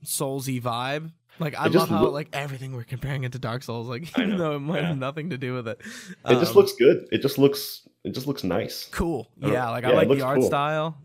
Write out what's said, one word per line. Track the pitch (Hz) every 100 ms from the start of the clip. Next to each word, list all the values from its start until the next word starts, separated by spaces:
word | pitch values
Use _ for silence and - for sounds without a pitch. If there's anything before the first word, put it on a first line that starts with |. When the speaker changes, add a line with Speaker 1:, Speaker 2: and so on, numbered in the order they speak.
Speaker 1:
Soulsy | - - 143 135 131 127
vibe. | 123 117 127 151 160 - _ -
Like, | 156 -
I | 156
Speaker 2:
It |
just | 165 165
Speaker 1:
love | -
how, | -
Speaker 2:
loo- |
Speaker 1:
like, | 143 151
everything | 143 143 131 131 127
we're |
comparing | 120 123 139 139
it | 127
to | 127
Dark | 117 123
Souls, | 127 117 117
like, | 120 165
<laughs> | -
Speaker 2:
I |
Speaker 1:
even | -
Speaker 2:
know, | 190
Speaker 1:
though | 160 147
it |
might | 143 190
Speaker 2:
yeah. | 175
Speaker 1:
have | 143
nothing | 131 160 165
to | 131
do | 127
with | 127 113
it. | 101
Speaker 2:
It | 214 - 190 - - 123
just | -
Speaker 1:
Um, | -
Speaker 2:
looks | -
good. | - 127 127 -
It | -
just | 139 -
looks, | 139 139 - - _ _
it | -
just | - 143
looks | 131
nice. | 92 92 107 - -
Speaker 1:
Cool. | - 170 139 - -
Speaker 2:
I | 104
don't |
Speaker 1:
Yeah, | 123 120
like, | 120 123
I |
Speaker 2:
yeah, |
it | -
Speaker 1:
like | -
the | 139
Speaker 2:
looks |
Speaker 1:
art | 131 139
Speaker 2:
cool. | 113
Speaker 1:
style. | 143 147 156 160 143